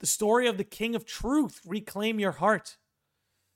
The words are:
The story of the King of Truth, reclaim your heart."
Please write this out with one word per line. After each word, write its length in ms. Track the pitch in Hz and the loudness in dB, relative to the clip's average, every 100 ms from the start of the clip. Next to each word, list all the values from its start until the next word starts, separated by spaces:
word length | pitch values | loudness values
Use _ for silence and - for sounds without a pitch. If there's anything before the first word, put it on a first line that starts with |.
The 60 | - | -4
story 420 | - 214 240 247 | 0 4 4 4
of 100 | 190 | 0
the 60 | |
King 320 | 196 - 226 226 | -6 -6 -4 -4
of 80 | |
Truth, 560 | 226 - 220 302 247 - | -6 -8 0 2 2 -4
reclaim 540 | 185 208 208 196 220 214 | -8 -8 -6 -4 -2 0
your 140 | 196 | 0
heart." 460 | 139 196 202 - - _ _ _ _ _ _ _ | 2 2 2 -2 -20 _ _ _ _ _ _ _